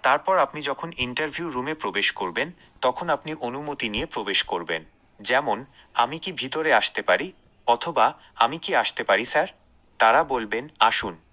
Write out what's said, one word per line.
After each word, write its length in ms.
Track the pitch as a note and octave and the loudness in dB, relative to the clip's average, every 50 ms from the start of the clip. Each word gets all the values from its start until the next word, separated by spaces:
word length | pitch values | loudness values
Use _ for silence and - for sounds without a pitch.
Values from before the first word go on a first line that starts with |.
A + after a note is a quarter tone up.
তারপর 360 | - C3 C3 D3 - - F#3+ F3+ | 2 2 0 2 0 0 2 2
আপনি 240 | C#3+ C3 - D3+ | 0 0 -2 -2
যখন 300 | D3 C#3+ C3+ - - E3+ E3 | -2 -2 -2 -2 -8 -10 -6
ইন্টারভিউ 540 | - C3+ B2 B2 B2 D#3 D3+ C#3 - E3+ E3 | -6 -6 -4 -2 -4 -4 -4 -4 -6 -6 -4
রুমে 240 | C3+ B2 B2+ D3 D#3 | -4 -4 -4 -4 -6
প্রবেশ 380 | D3+ - G2+ F#2 G2+ G2 - | -6 -6 -4 -2 0 0 0
করবেন, 400 | - - G2 F2+ F2 G#2+ C3+ E3+ F3+ - - - - - | -2 -2 -8 -4 -2 -2 -4 -4 -6 -18 -20 -20 -14 -2
তখন 300 | - B2+ B2+ - F3+ E3+ | -2 -2 -2 -2 -2 -2
আপনি 240 | D3+ C#3 - D#3 D#3 | -4 -4 -2 -6 -6
অনুমতি 540 | D3+ C3 A#2+ B2 C#3 D3+ - C#3+ - A#2+ A2+ | -4 -4 -4 -4 -4 -6 -6 -6 -4 -4 -4
নিয়ে 180 | G#2 A2+ D3+ | -2 -4 -4
প্রবেশ 360 | E3+ - A#2+ G#2 G2 G2 - | -4 -6 -6 -4 0 0 0
করবেন। 420 | - - G2+ F2 E2 - E2+ D#2+ - - _ _ _ _ _ _ | 0 0 -4 -6 -4 -4 -6 -6 -6 -12 _ _ _ _ _ _
যেমন, 440 | G#2 - B2 C3+ C#3+ A#2 G#2 A2 C#3 _ _ - - _ _ | 0 2 2 2 0 0 -4 -4 -6 _ _ -20 -20 _ _
"আমি 240 | - A#2 B2+ D3 E3 | 0 0 0 0 -8
কি 140 | - F#3+ | -8 -8
ভিতরে 420 | F3+ - - C3+ - D#3 D#3+ D#3 B2+ | -8 -8 -6 -4 -4 -2 2 4 4
আসতে 280 | A2 - - - - | 4 4 2 -2 -2
পারি?" 300 | - - F2+ F#2 C#3+ F#3 - _ _ _ _ _ _ | 0 2 0 0 0 -6 -10 _ _ _ _ _ _
অথবা, 480 | - A#2 A#2 - E3+ D#3+ C3 A2+ A#2+ - - _ _ _ | 0 0 2 0 -2 2 2 2 2 0 -4 _ _ _
"আমি 220 | - A#2 A#2 D3 E3 | 0 0 0 0 -4
কি 160 | - - F3+ | -4 0 0
আসতে 300 | C3 G#2+ - - - A#2+ | 2 2 2 0 -2 0
পারি, 220 | - G2+ G2 A#2 | 2 2 6 6
স্যার?" 200 | B2 - D3+ E3+ G3 - _ _ _ _ _ _ _ _ _ | 6 6 6 2 0 -6 _ _ _ _ _ _ _ _ _
তারা 260 | A2+ A2 A#2 C#3+ E3 | 4 6 6 4 4
বলবেন, 440 | C#3+ C3+ B2 A2+ G#2 G#2+ A2+ C3 D3+ _ - | 2 -2 -4 -2 -2 -4 -4 -4 -6 _ 2
"আসুন।" 380 | A#2 A2+ - - - G2 E2+ - _ _ | 2 2 2 2 -2 -4 -8 -10 _ _